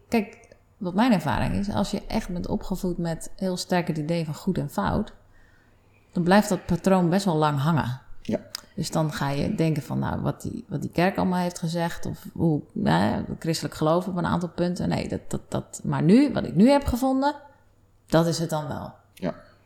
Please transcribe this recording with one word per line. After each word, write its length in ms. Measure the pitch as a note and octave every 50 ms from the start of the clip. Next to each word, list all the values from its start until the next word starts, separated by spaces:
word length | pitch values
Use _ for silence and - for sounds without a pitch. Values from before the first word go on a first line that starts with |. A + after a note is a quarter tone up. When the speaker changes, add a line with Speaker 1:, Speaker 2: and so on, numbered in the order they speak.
| _ -
Speaker 1:
kijk, 460 | - A#3 - - - - - - - _ _ _ _
wat 160 | - G3 F3 F3+
mijn 180 | G3 A#3+ C4
ervaring 440 | G#3+ F3 - C#3 G#2+ - - - -
is, 140 | F#3+ G3+ G3+
als 220 | - - G3+ -
je 100 | - - -
echt 220 | - - A3+ - -
bent 180 | F3 F3 F#3
opgevoed 500 | - - G#3+ - - F#3+ F3 - F3+ E3+
met 340 | F3 E3+ E3 E3 D#3+ - - -
heel 220 | - F#3+ F#3 F3+
sterk 300 | F3+ - - F#3+ F3+ E3+
het 100 | F3 D#3
idee 280 | D#3 D3 D#3 E3+ E3+ D#3+
van 100 | D#3 D3
goed 220 | - - F#3+ F3
en 120 | D3 C#3+ D3
fout, 440 | - G3+ G3 D#3+ E3+ F3 A3 - - - _ _ - - - _ _ _ _ _ _ _ _ _ _ _ _ _
dan 120 | - F#3 E3
blijft 260 | E3+ F#3+ G#3 G#3 -
dat 160 | F#3+ F3 -
patroon 440 | - F3 E3+ - F#3+ F#3+ F#3 F3 E3
best 160 | E3+ G3 G3
wel 100 | G3 D#3+
lang 240 | D#3 D#3 D3+ D3 C#3+
hangen. 420 | C3+ D#3+ E3+ C#3 - A#2+ B2+ C3 - - - -
Speaker 2:
Ja. 180 | - - G#3 - - - - - - - -
Speaker 1:
Dus 160 | G3 E3+ -
dan 200 | - E3 D#3 D3+ D3+
ga 160 | - D3 C#3
je 260 | C#3+ C#3+ D3 C#3+ D3
denken 280 | D3+ D#3+ D#3+ D3+ C#3+ -
van, 160 | - C3 C3
"Nou, 220 | C3+ - - -
wat 200 | - C#3 C#3+ -
die, 240 | - - - - -
wat 140 | - - C#3+
die 100 | - -
kerk 260 | - - F3 G3 G3
allemaal 220 | - F3 F#3 F3+ F3+
heeft 200 | F3+ F3 F3 -
gezegd, 460 | - D#3+ E3+ E3+ E3+ E3+ - - -
of 200 | F3+ D#3+ - - G#3 -
hoe, 280 | - - E3+ D3+ - - -
nou 320 | - - - - D#3+ E3+ G3
ja, 180 | - - - - - - -
christelijk 360 | - D#3+ D#3+ - - D3 -
geloof 320 | - D#3 D#3 E3 F3+ F3+
op 80 | F#3 F3+
een 100 | F3 E3+
aantal 240 | E3+ - E3+ F3 E3
punten. 400 | - - F3 F3+ F3 F3 E3+ E3+
Nee, 180 | E3+ - -
dat, 120 | - - - - -
dat, 120 | - - - -
dat, 300 | - C3 - - - - -
maar 200 | - D3 C3+ C#3+
nu, 280 | D#3+ G3+ B3+ D4+ C4+ -
wat 120 | - -
ik 100 | - -
nu 140 | D#3 G#3+ C4
heb 160 | C#4+ C#4+ C#4+
gevonden, 500 | - B3 A#3 C4 C4 C4 C4+ C4+ C#4+ D4+ - - - - _ _ _ _ _ _ _ _ _ _
dat 220 | - - D#3+ E3
is 120 | E3+ D#3 D#3
het 100 | E3+ -
dan 180 | D#3+ D3+ D3
wel." 260 | C#3 G2+ F#2 - - - - _ _ -
Speaker 2:
Ja. 200 | - - - - - - - _ _ _